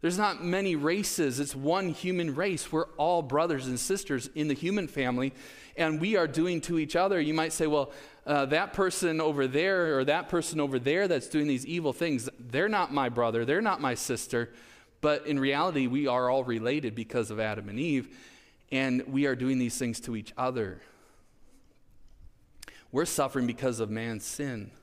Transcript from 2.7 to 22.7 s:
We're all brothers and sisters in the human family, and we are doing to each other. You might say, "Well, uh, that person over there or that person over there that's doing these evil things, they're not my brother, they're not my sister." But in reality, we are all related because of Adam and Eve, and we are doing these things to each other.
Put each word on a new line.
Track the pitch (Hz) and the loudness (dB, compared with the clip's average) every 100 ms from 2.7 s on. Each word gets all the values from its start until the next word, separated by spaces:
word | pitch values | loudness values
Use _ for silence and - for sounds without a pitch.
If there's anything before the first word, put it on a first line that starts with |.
We're | 156 165 - | -4 -4 -2
all | 151 175 | 2 2
brothers | 147 139 170 147 131 | 2 2 2 0 -2
and | 127 | -4
sisters | - 190 190 139 127 156 | 0 -2 0 -4 -4 -4
in | 151 | -2
the | |
human | 139 165 208 165 | 0 0 -2 -2
family, | - 127 123 135 131 - - - - | -2 -2 0 -2 -6 -20 -20 -18 -2
and | 165 156 | 0 2
we | 180 214 | 2 2
are | 165 | 2
doing | 147 170 175 | 2 0 0
to | - 170 | 0 -2
each | 151 170 | 0 2
other. | 196 190 | 4 4
You | 147 | 2
might | 160 160 | 2 0
say, | - 156 | 0 2
"Well, | 151 135 - - - - | 2 2 -6 -20 -16 0
uh, | 147 139 | 2 4
that | 151 196 | 2 0
person | - 190 - 180 160 | 0 0 2 0 2
over | 156 143 135 | 2 2 2
there | 131 180 190 170 139 | 2 2 2 2 2
or | |
that | 131 156 165 | 2 2 2
person | 175 160 156 | -2 0 -2
over | 143 131 | 0 0
there | 123 165 196 | 2 2 2
that's | 156 - | 0 0
doing | 156 147 | 0 2
these | 131 127 | 0 0
evil | 170 156 | -2 -2
things, | 127 170 139 117 - | 0 0 0 -2 -10
they're | 123 123 196 | -6 0 0
not | 214 180 | 2 0
my | 143 127 | 0 0
brother, | 120 117 113 117 | 2 2 2 2
they're | 160 | 2
not | 220 190 | 2 0
my | 139 | 0
sister." | 120 - 120 - 120 120 - - - - _ | -2 -2 -4 -2 -2 -4 -8 -20 -20 -20 _
But | 147 147 151 | 0 0 0
in | 147 | 0
reality, | 135 139 175 151 131 | 2 2 2 2 2
we | 131 143 | 2 2
are | 123 127 | 2 2
all | 135 | 2
related | 127 113 113 147 123 110 | 2 -2 0 -2 -2 -6
because | 113 127 107 | -4 -2 -2
of | 107 | -2
Adam | 107 104 104 | -2 -4 -6
and | 107 | -4
Eve, | 165 139 117 - - - - _ _ | 0 0 -2 -14 -20 -20 -20 _ _
and | 131 135 127 127 | -2 2 0 0
we | 135 143 | 0 0
are | 127 | 0
doing | 127 131 | 0 0
these | 120 - | 0 -2
things | 123 113 | -4 -4
to | - 113 | -6 -8
each | 101 - | -8 -4
other. | 127 127 101 92 - - - - - _ - - - _ - - - - - - - - - | -2 0 -4 -6 -16 -20 -20 -20 -20 _ -20 -20 -20 _ -20 -20 -20 -20 -20 -20 -20 -20 -20